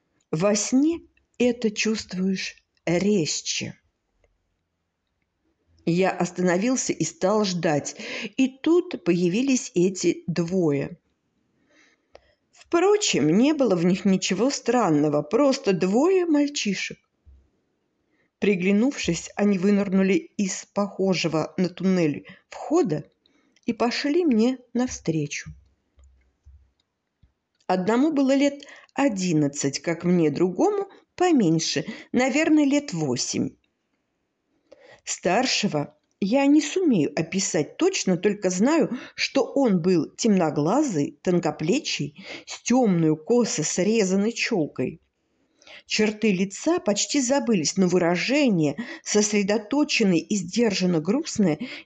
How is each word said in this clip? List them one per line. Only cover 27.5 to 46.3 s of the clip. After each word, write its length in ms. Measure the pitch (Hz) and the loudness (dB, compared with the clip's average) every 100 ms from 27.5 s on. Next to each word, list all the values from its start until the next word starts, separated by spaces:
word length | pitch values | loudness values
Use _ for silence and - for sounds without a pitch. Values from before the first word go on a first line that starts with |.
| _ - | _ -4
Одному 440 | 185 180 240 320 | -2 0 2 2
было 240 | 285 262 269 | 2 2 4
лет 300 | 285 285 - - - - | 2 -2 -18 -20 -12 -2
одиннадцать, 840 | 277 196 180 156 143 139 139 - | -2 0 0 0 0 -2 -4 -4
как 240 | - 165 | -6 -2
мне, 260 | 175 180 151 | 2 2 2
другому 600 | 143 180 180 359 403 392 - _ - | 2 0 2 0 0 -4 -10 _ -2
поменьше, 680 | 359 285 170 160 - 139 - - - | 2 4 4 2 0 -4 -6 -12 -4
наверное, 540 | 240 262 262 330 311 277 | 0 0 2 4 4 4
лет 260 | 285 285 | 2 -2
восемь. 600 | 165 147 123 - - - - _ _ _ _ _ _ _ _ _ _ _ - - - - | -4 -2 -2 -4 -4 -4 -6 _ _ _ _ _ _ _ _ _ _ _ -20 -20 -18 -12
Старшего 920 | - 185 202 262 - 208 151 147 _ _ - | -6 -2 0 0 0 -2 -2 -6 _ _ -6
я 260 | 196 269 277 | -2 2 4
не 140 | 302 | 4
сумею 520 | 302 370 339 208 143 - | 2 0 2 2 2 -2
описать 600 | 160 190 190 175 147 - | -4 -4 -2 -2 -2 -2
точно, 400 | 359 381 - 175 | -2 0 -2 0
только 320 | 208 208 185 | 0 0 -2
знаю, 500 | 180 247 330 220 254 - - | 0 2 2 0 -4 -12 -8
что 300 | - 269 - | -2 -2 0
он 360 | 277 254 185 | 0 2 2
был 320 | 180 175 - - | 2 0 0 -2
темноглазый, 1000 | 226 190 156 151 151 262 294 160 143 - | 2 2 2 0 0 2 0 0 -4 -4
тонкоплечий, 1040 | 190 175 165 - 160 269 - - 143 - - - - | 0 0 0 -4 -2 -2 -2 -6 -8 -10 -18 -16 -16
с 160 | - | -10
тёмную, 540 | - 254 226 170 160 156 | 0 2 4 4 2 0
косо 480 | - 240 220 - | 2 2 2 -2
срезанной 680 | 151 - 190 226 190 190 214 | -4 0 0 2 2 0 0
чёлкой. 640 | 233 - 214 143 - 127 160 _ _ _ _ _ _ - - - | -2 -2 -2 -2 -4 -6 -8 _ _ _ _ _ _ -20 -20 -6
Черты 460 | - 214 214 220 | 0 0 0 0